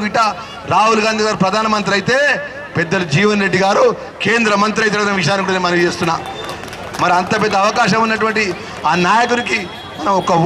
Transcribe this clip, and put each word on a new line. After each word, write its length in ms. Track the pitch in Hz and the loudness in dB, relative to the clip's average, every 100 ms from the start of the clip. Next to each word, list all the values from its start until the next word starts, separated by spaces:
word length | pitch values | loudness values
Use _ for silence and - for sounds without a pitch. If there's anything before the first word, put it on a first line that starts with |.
గిట్ట 140 | 208 233 214 185 - - 147 | 0 0 0 -2 -12 -10 -2
రాహుల్ 280 | 175 220 220 220 | 2 4 2 2
గాంధీ 160 | 214 214 | 0 0
గారు 100 | 190 | 0
ప్రధానమంత్రి 500 | 190 214 220 214 185 196 | 0 0 0 0 0 0
అయితే 200 | 202 247 226 240 - - - 156 | 2 2 2 0 -4 -12 -8 -4
పెద్దలు 300 | 170 190 175 | -2 -2 0
జీవన్ 280 | 143 208 208 | 2 2 2
రెడ్డి 140 | 190 185 | 0 2
గారు 200 | 190 220 247 - - - | 2 4 2 2 -8 -6
కేంద్ర 280 | 196 233 214 202 | 0 2 2 2
మంత్రి 220 | 208 208 214 | 2 2 0
అవుతారనే 260 | 208 202 190 | 0 0 0
విషయాన్ని 240 | 165 196 190 | 0 0 0
కూడా 100 | 185 | 0
నేను 100 | 180 | 2
మనవి 180 | 175 175 | 2 0
చేస్తున్నా. 280 | 170 165 160 - - - - - - - - | 0 -2 -2 -6 -10 -10 -10 -12 -12 -10 -2
మరి 100 | 175 180 | 2 2
అంత 120 | 185 214 | 2 0
పెద్ద 120 | 214 196 | 2 2
అవకాశం 360 | 208 226 214 220 220 | 2 2 2 2 2
ఉన్నటువంటి 380 | 214 220 214 196 - - - 151 | 0 0 0 -2 -4 -10 -4 -2
ఆ 20 | 175 175 | 2 4
నాయకునికి 500 | 226 240 240 - 220 180 - - - | 4 2 0 -2 -4 -6 -12 -14 -6
మనం 140 | 311 190 | 0 0
ఒక్క 120 | 196 170 | 2 2